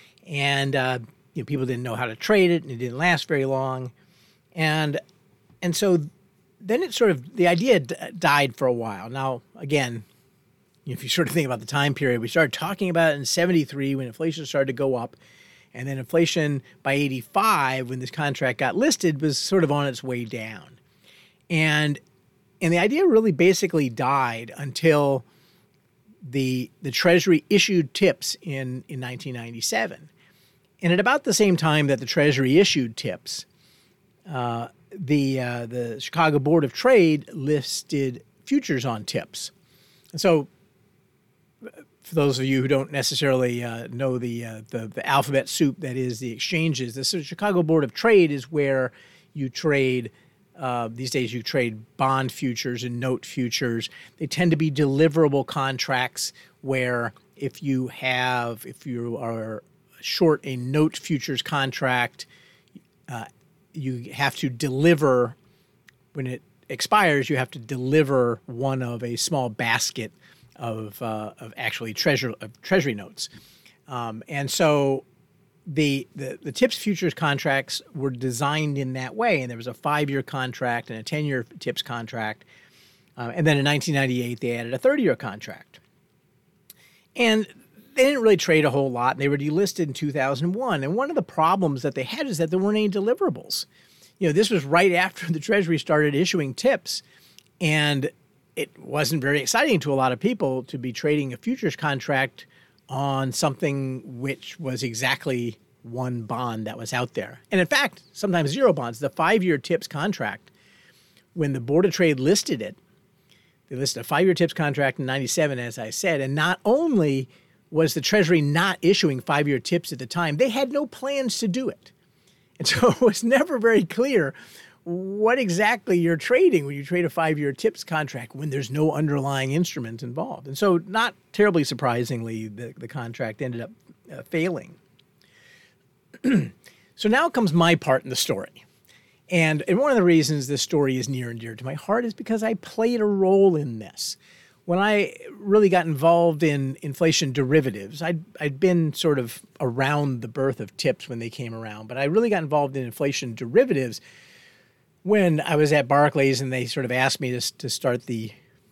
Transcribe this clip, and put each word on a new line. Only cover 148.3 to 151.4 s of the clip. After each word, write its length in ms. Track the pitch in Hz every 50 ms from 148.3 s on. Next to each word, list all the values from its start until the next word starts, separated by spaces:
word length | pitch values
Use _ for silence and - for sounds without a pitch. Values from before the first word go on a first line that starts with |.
| _ -
I'd 180 | 151 147 135 135
been 360 | 190 185 180 170 160 151 -
sort 240 | - - 160 147 135
of 240 | 120 113 - - - _ _ -
around 640 | 151 123 117 127 135 139 147 147 143 139 127 117
the 60 | 113 113
birth 300 | 113 143 135 135 127 -
of 180 | 110 98 -
tips 320 | - - 110 101 - - -
when 100 | 120 117
they 100 | 117 120
came 260 | - -